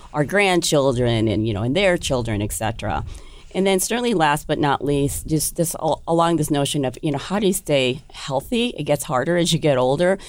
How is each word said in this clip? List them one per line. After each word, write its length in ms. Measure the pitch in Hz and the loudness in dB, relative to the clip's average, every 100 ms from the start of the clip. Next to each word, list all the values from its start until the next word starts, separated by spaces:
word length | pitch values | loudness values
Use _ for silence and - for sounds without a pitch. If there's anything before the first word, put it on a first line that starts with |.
| - | -8
our 120 | 147 143 | -4 0
grandchildren 1040 | 190 196 180 - 156 135 123 123 113 110 | 2 2 2 2 2 4 2 2 2 2
and, 180 | 98 110 | 2 0
you 60 | |
know, 100 | 101 | -2
and 100 | 120 | 0
their 240 | 156 196 175 | 2 2 2
children, 440 | - 131 117 104 | 0 -2 0 -2
et 100 | 104 | -2
cetera. 540 | - 107 104 104 73 - - - - - - | -2 -4 -4 -4 -4 -6 -12 -18 -20 -8 -2
And 100 | 190 | 2
then 140 | 190 | 2
certainly 340 | - 240 247 | 0 -2 0
last 320 | 190 156 151 - | 2 2 2 0
but 140 | 151 | 0
not 240 | 147 135 | 0 0
least, 420 | 139 143 139 - - | 0 0 0 -2 -2
just 300 | 156 - - | -2 -2 -2
this 180 | 165 - | -2 -2
al-, 280 | 156 143 - | -2 -2 0
along 300 | 165 170 165 | 2 2 2
this 160 | 151 | 0
notion 320 | 147 139 151 | 0 0 0
of, 140 | 131 123 | -2 -4
you 120 | 160 | -4
know, 40 | 139 | -4
how 220 | - 196 | -4 0
do 80 | 202 | 0
you 60 | |
stay 480 | 202 - 143 127 139 - | 0 0 2 2 -2 -8
healthy? 600 | - - 135 - 233 240 - | -14 -6 -4 -2 -2 -2 -4
It 60 | |
gets 220 | 147 147 - | -2 -2 0
harder 320 | 131 139 175 | -2 2 2
as 160 | 170 | 2
you 60 | 160 | 2
get 180 | 156 131 | 2 4
older. 400 | 127 139 180 190 | 2 2 2 0